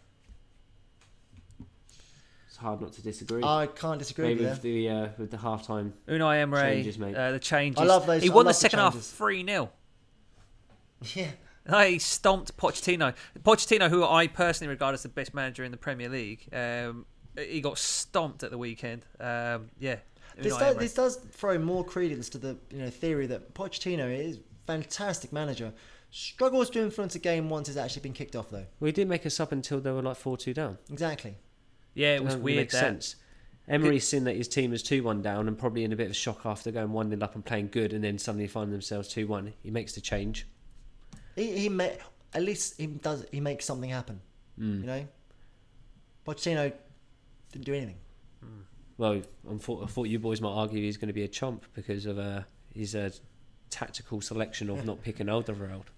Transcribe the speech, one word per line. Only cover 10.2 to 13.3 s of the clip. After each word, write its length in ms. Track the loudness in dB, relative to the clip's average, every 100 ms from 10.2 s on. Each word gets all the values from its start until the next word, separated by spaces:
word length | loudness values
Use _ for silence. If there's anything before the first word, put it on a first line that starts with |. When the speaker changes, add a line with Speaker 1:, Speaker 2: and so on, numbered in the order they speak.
| -20 -20 -20 -20 -20 -20 _ -16 -10
Speaker 2:
Yeah. 160 | -6 -6 -8 -18 -12 4
Speaker 3:
Like, 240 | 8 8
he 80 | 6
stomped 580 | 2 4 4 4 0 0
Pochettino. 580 | 0 2 2 4 4 0 -10